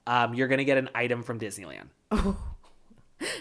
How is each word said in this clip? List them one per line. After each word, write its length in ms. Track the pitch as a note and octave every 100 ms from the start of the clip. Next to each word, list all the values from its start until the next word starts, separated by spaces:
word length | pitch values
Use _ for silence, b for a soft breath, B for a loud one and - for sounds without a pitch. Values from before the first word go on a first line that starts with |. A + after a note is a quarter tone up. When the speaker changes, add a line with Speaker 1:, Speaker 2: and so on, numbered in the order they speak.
| -
Speaker 1:
um, 260 | A#2+ A#2
you're 140 | A#2+ C3
gonna 160 | C3+
get 120 | C#3 C3+
an 140 | C3
item 300 | A#2+ A#2+ A#2+
from 160 | A#2 A#2
Disneyland. 480 | G#2+ G2+ E2+ G#1 - _ -
Speaker 2:
<laughs> 260 | G#3+ G3 G3 - - - - - - - - B B